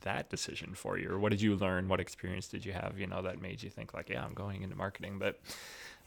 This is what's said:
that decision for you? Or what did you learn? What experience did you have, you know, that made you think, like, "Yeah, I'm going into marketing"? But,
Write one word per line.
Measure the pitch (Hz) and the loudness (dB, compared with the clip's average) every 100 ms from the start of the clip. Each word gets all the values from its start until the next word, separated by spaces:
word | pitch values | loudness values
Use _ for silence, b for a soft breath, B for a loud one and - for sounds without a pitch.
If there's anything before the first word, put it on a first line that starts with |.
that | 95 - - | -2 -2 -2
decision | - - - - | -4 -4 -4 -6
for | - - 92 | -6 -2 0
you? | 87 | 0
Or | 92 | 4
what | 107 | 6
did | 104 | 8
you | 107 98 | 8 8
learn? | 95 92 95 | 6 4 4
What | 92 | 4
experience | 90 - 92 95 - | 2 -4 -4 -4 -4
did | - - | -6 -4
you | |
have, | 95 - 98 | -2 -2 -2
you | 92 | -2
know, | 92 | -2
that | 92 92 | -2 -4
made | 92 - | -6 -6
you | 101 | -8
think, | - 110 | -8 -8
like, | - 87 | -8 -4
"Yeah, | - - | -2 -2
I'm | |
going | - 101 98 | -4 -4 -4
into | 95 95 | -4 -2
marketing"? | 95 - 90 98 | -4 -4 -6 0
But, | 101 - - B B B B B | 0 0 -6 B B B B B